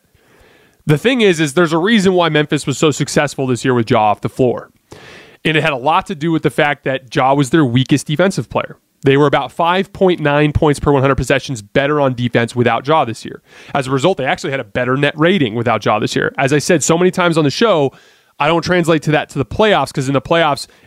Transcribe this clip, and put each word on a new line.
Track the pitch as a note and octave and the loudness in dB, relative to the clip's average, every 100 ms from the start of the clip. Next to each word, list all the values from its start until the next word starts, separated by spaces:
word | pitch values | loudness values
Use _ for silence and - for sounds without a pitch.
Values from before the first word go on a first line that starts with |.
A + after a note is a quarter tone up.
| _ _ _ _ _ _ _ _ - | _ _ _ _ _ _ _ _ -2
The | D3 | 0
thing | A3 C4 | 0 2
is, | G#3 D#3 | 2 2
is | D#3 | 0
there's | C#3 E3+ | 2 2
a | D#3+ | 2
reason | F#3 A3+ F#3 | 2 2 2
why | F3+ E3 | 2 2
Memphis | D3+ D3+ D3+ - | 0 0 -2 -4
was | C3 | 0
so | D#3+ | 0
successful | C3+ D3 - D3 - C3 | 0 -2 -2 -2 -2 -4
this | B2 | -2
year | C3+ B2 | 0 0
with | A2+ | 2
Ja | A#2 | 2
off | G#2+ G2+ | 2 0
the | - | -4
floor. | - B2+ G2 - _ _ - - - - - E3 | -2 -2 -2 -8 _ _ -20 -20 -20 -20 -8 -2
And | D#3 | 0
it | |
had | D#3+ | 0
a | C3+ | -2
lot | C3+ E3+ F#3+ | 0 0 -2
to | E3 | -6
do | E3 | -2
with | D#3+ | -2
the | D3+ | -2
fact | - D3 C#3+ C#3+ | 0 -2 -2 -4
that | C3 A#2 D3+ | -6 -6 -2
Ja | C3 C#3+ | 2 2
was | C3 | 2
their | E3 | 2
weakest | C#3 A#2+ C3 C#3+ - | 2 2 0 0 -2
defensive | D3+ F#3+ F3 - | 0 0 -2 -6
player. | - - - _ _ | -6 -8 -12 _ _
They | - C#3 | 2 4
were | D3 | 4
about | C#3+ B2+ | 2 -2
five | - E3+ F3+ F#3+ | -2 0 0 -2
point | - F#3+ F3 | 0 0 2
nine | D3 C#3+ D3+ | 0 2 2
points | - D#3 C#3+ | 2 0 0
per | D3 | 0
one | C#3+ | 2
hundred | C3+ C3 | 2 0
possessions | B2+ C#3 - B2 | 0 -2 -2 -12
better | G2+ - C#3 D3+ | -6 -2 0 0
on | C#3 B2 | 0 0
defense | B2 B2 A#2 B2 | -2 0 -2 0
without | A#2 A#2 C3 | 0 0 0
Ja | D#3 B2+ | 0 0
this | G#2+ | -6
year. | - - _ - - C#3+ | -12 -18 _ -20 -6 -4
As | C3 | -2
a | |
result, | C3+ D#3 F#3+ | 0 0 -2
they | C3 | -2
actually | F3 E3 | -4 -4
had | C3+ | -6
a | |
better | A2 B2+ B2 C3 | -6 -4 -2 0
net | D3 D3 | 0 0
rating | E3 G3+ B2 | 2 2 0
without | A2+ A#2 A2+ A#2+ | -2 -2 0 0
Ja | G#2+ | 0
this | B2 - | 0 -2
year. | - - | -4 -2
As | C#3 | 0
I | D3 | 0
said | - E3+ | 2 0
so | - E3 | 2 2
many | F#3 | 2
times | F#3+ F3 D#3+ | 2 0 2
on | |
the | D3 | 0
show, | - A#3 E3+ C3+ - _ _ _ - | 2 2 2 0 -4 _ _ _ -4
I | C#3+ | 0
don't | E3+ | 0
translate | D#3+ F3+ E3 D#3+ | 0 0 0 0
to | D#3 | 0
that | D3 A#2 | -2 -2
to | C#3+ | -6
the | C3 | -6
playoffs | - G#3+ F3 C3+ | 0 2 2 -2
'cause | - C3+ | -4 -2
in | |
the | C#3 | -2
playoffs, | - E3+ D#3 C#3 - _ | 0 0 0 -2 -8 _